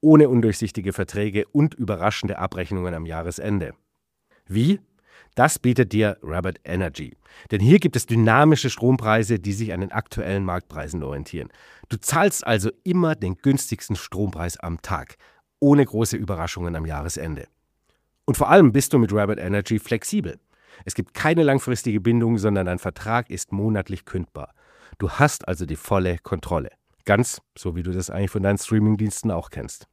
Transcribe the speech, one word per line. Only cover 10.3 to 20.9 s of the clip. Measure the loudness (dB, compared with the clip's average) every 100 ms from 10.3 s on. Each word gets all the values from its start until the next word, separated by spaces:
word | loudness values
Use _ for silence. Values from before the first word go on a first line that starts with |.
| -4
Marktpreisen | -2 -6 -8 -14 -10 -8
orientieren. | -8 -10 -10 -12 -12 _ -20 -20 -10
Du | -8
zahlst | -2 2 2 0 -2
also | 0 0 -4
immer | -2 0 2
den | 0 -4 -2
günstigsten | 0 0 -2 -8 -6 -8
Strompreis | -6 -4 -4 -4 -8 -8
am | -8 -8
Tag, | -6 -8 -8 -20 _ _ _ _
ohne | 6 6
große | 4 0 -2 -2
Überraschungen | -6 -6 -6 -6 -6
am | -6 -6
Jahresende. | -6 -8 -8 -8 -10 -12 _ _ _ _ _ _ _
Und | -4 -2
vor | 4
allem | 8 8
bist | 6 2
du | 2
mit | 2
Robert | 2 0 -2
Energy | -2 -2 -2 -4
flexibel. | -2 -6 -2 -4 -4 -10 _ _ _ -18
Es | -12